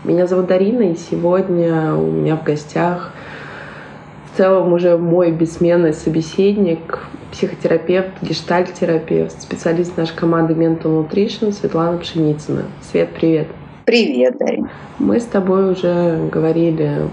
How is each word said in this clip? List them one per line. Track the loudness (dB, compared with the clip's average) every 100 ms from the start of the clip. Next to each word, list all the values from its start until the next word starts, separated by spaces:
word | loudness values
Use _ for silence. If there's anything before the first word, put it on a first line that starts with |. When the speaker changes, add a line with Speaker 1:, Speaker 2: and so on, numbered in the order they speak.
Speaker 1:
Меня | 0 2 2
зовут | 2 2
Дарина, | 2 2 2 2
и | 0
сегодня | -4 -2 2 2 2 2 2 2 0
у | 0 0
меня | 0 0 0
в |
гостях | 0 -4 -2 -2 -2 -2 -8 -14 -16 -16 -16 -16 -16 -18 -18 -20 -20 -20 -16
в | 0
целом | 4 4 4
уже | 4 4 4
мой | 4 4 4
бессменный | 2 -2 2 2 4 4
собеседник, | 2 -2 -2 -2 2 2 4 0 0 -4 -10 -10 -16 -16
психотерапевт, | -4 -4 -2 0 0 2 0 0 -6
гештальт-терапевт, | -6 -6 -2 0 0 -2 -2 0 0 -2 -2 -6
специалист | -10 -6 -2 0 -2 -2
нашей | -4 -2
команды | 0 2 2 2
Mental | 2 0 0 0 0
Nutrition | 0 0 0 -4
Светлана | -2 -2 0 0 -2
Пшеницына. | -4 -2 0 0 -4 -6 -6 -12 -4
Свет, | -2 -2 2
привет! | 2 2 0 -10 -18 -4 2
Speaker 2:
Привет, | 4 4 4 2 2
Дарина! | -2 -2 -6 -10 -18 -4
Speaker 1:
Мы | 0 0
с | 0
тобой | 0 2 2 2
уже | 2 0 2 2 0 -2
говорили | 0 0 2 2 2 0 0 -4